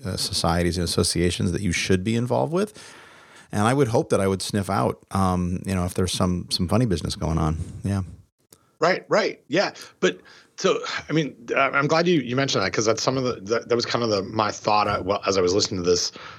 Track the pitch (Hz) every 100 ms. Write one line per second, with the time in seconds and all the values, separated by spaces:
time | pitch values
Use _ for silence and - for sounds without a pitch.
0 | 92 95 - - 85 85 87 85 85 -
1 | 85 85 87 - 101 82 95 80 - 95
2 | 98 117 123 123 135 175 208 - - -
3 | - - - - - 104 107 139 123 123
4 | - 104 98 95 - 107 92 98 123 -
5 | _ 98 95 90 87 90 - 95 87 -
6 | 92 - 92 87 - - 87 123 123 82
7 | - - 78 80 78 80 - - 95 98
8 | 92 - _ _ _ - _ _ 165 185
9 | - 180 - - - 170 190 - - _
10 | 185 185 - - _ - 185 147 - -
11 | - 160 139 - 120 120 135 135 143 160
12 | 175 170 120 123 135 123 95 120 110 -
13 | - 131 127 110 95 113 113 120 - 117
14 | 117 101 98 110 104 - - 107 101 101
15 | 92 101 - 98 90 98 95 95 87 87
16 | - - -